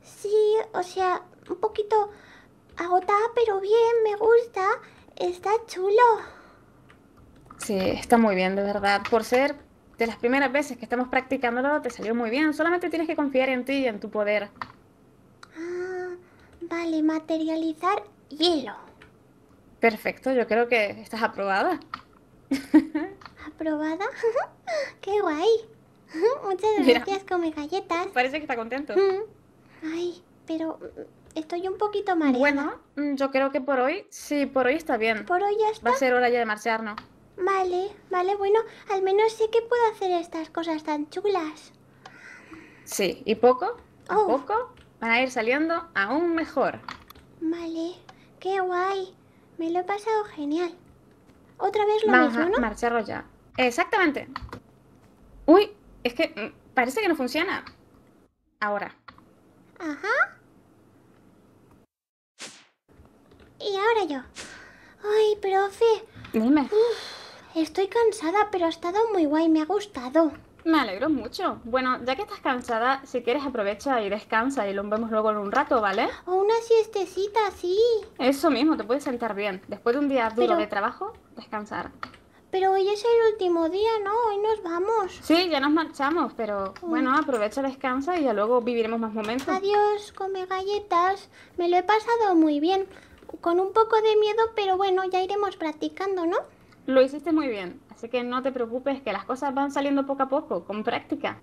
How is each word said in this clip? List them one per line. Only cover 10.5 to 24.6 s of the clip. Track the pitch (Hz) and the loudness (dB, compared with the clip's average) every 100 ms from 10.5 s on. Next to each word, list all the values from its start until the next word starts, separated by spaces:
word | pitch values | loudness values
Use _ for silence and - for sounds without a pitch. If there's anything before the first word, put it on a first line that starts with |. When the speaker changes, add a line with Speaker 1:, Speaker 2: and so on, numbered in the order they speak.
Speaker 2:
veces | 269 285 240 | 0 -2 -10
que | |
estamos | 220 240 254 | -4 -4 0
practicándolo, | 262 262 269 247 240 269 302 | -2 -2 -2 0 0 0 0
te | 294 | -4
salió | - 208 | -8 -4
muy | 233 226 | -2 -2
bien. | 254 311 | 0 0
Solamente | 294 320 349 359 | 2 0 0 -2
tienes | 330 330 | -4 -2
que | 311 | -2
confiar | 285 262 262 | 0 2 0
en | 254 | -2
ti | 247 277 | -2 -2
y | 254 | -2
en | 208 | -4
tu | 214 | -6
poder. | 214 208 208 202 - - - _ _ _ _ _ _ - - | -2 0 0 -2 -12 -16 -16 _ _ _ _ _ _ -20 -14
Speaker 1:
Ah, | 339 359 359 359 359 359 359 - - - | -10 -8 -8 -8 -10 -12 -18 -20 -20 -16
vale, | 339 339 339 320 | -8 -6 -2 0
materializar | 311 320 311 320 320 320 320 311 359 403 - _ _ | 0 0 -2 -4 -2 -2 -4 -2 -2 -2 -4 _ _
hielo. | 294 339 320 214 - - - - _ _ _ _ _ _ - | 0 2 2 -2 -14 -20 -20 -20 _ _ _ _ _ _ 0
Speaker 2:
Perfecto, | 226 220 - - 262 | 0 2 -6 -4 0
yo | 262 226 | 0 2
creo | 220 240 | 2 4
que | 240 208 214 | 2 0 -4
estás | 214 220 | -12 -4
aprobada. | 226 - 196 190 320 330 - - - - _ - _ | -4 -2 0 2 2 -2 -6 -16 -16 -20 _ -20 _
<laughs> | 269 - 311 311 302 359 392 - - - | -4 6 6 6 -6 -8 -12 -20 -18 -20
Speaker 1:
¿Aprobada? | - 320 302 311 330 427 - 453 480 - | -6 -4 -2 -2 -4 -6 -2 -2 -2 -4
<laughs> | - | -10